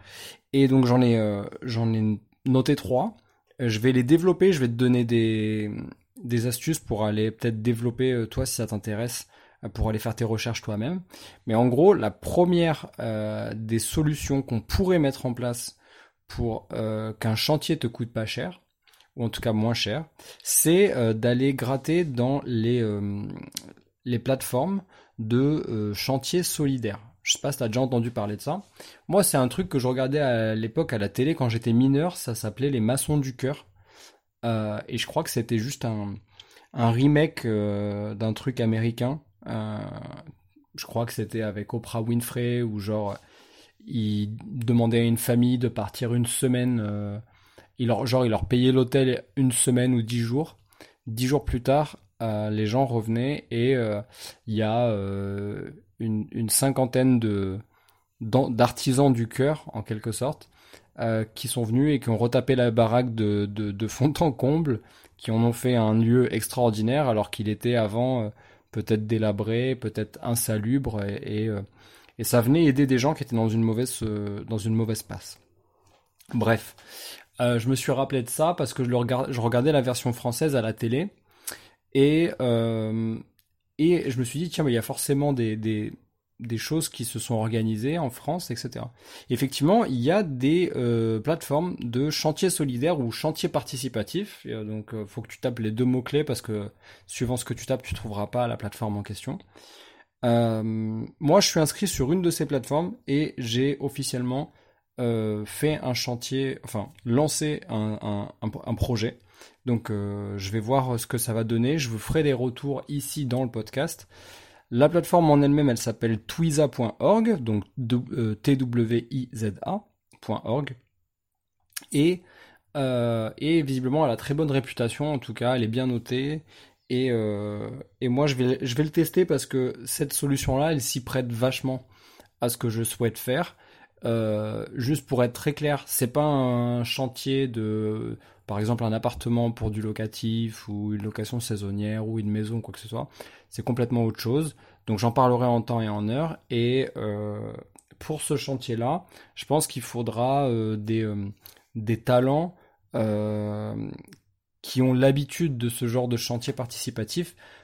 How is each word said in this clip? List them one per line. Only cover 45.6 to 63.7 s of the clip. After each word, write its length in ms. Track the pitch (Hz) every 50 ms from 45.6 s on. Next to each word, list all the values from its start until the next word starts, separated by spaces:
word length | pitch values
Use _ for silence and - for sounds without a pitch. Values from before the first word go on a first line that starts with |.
| 127 120
partir 460 | - - 104 104 - - 123 113 117
une 120 | 120 120
semaine, 540 | 120 - - 139 127 123 123 123 127 123 117 107
euh, 340 | 104 104 104 104 101 101 107 - _ _ _ _ _ _ - - _ _ -
il 100 | 123 117
leur, 180 | 117 101 135
genre, 180 | 120 123 131 127
il 60 | 117
leur 160 | 110 - -
payait 260 | - 127 123 127 131
l'hôtel 520 | 127 131 127 123 - 139 131 131 127 - - _ _
une 160 | 139 135 127
semaine 420 | 123 - - 135 123 123 123 127 127
ou 80 | 120
dix 180 | 113 110 120 117
jours. 380 | 117 113 120 143 160 - - _ _ _ _ _ - - _ _ _
Dix 200 | - 110 113 127
jours 180 | 127 147 139 -
plus 180 | - - 123
tard, 360 | 120 131 135 147 151 147 - - _ _ _ _
euh, 300 | 113 113 107 104 107 107
les 160 | 107 107 107
gens 180 | 104 110 131 139
revenaient 600 | 123 120 113 107 113 113 117 123 135 147 151 - _
et, 240 | 120 117 120 131 135
euh, 260 | 127 117 107 104 101 104 - - - - - - _ _
il 80 | 113 107
y 80 | 107
a, 240 | 110 107 110 120 123
euh, 840 | 120 107 101 98 98 98 98 98 98 98 101 101 101 104 98 87 - - - - _ _ _
une, 300 | 117 110 107 107 104 -
une 180 | - 120 113 107
cinquantaine 720 | - - 135 135 131 131 131 120 120 127 131 131 127 120
de, 400 | 113 107 101 101 98 95 95 107 - _ _ _ _ _ _ _ _ _ _ _
d'an-, 300 | 117 110 107 127 139 -
d'artisans 600 | 120 110 123 120 - - - 139 127 127 143 139
du 140 | 127 117 117
cœur, 380 | 107 - - 131 147 156 - - -
en 100 | - 107
quelque 300 | 107 - 110 107 - 113
sorte, 360 | 107 - 123 139 156 - - _ _ _ _ - - - _ _ _ -
euh, 240 | - 113 113 110 110 110 -
qui 140 | - - 117
sont 160 | - 127 117
venus 280 | 107 113 127 143 151
et 60 | 147 123
qui 100 | - 117
ont 100 | 113 101
retapé 360 | 117 120 - 131 123 - 131
la 160 | 127 123 120
baraque 440 | 113 117 113 110 117 123 127 120 113
de, 320 | 113 107 104 104 101 104
de, 260 | 101 104 110 104 104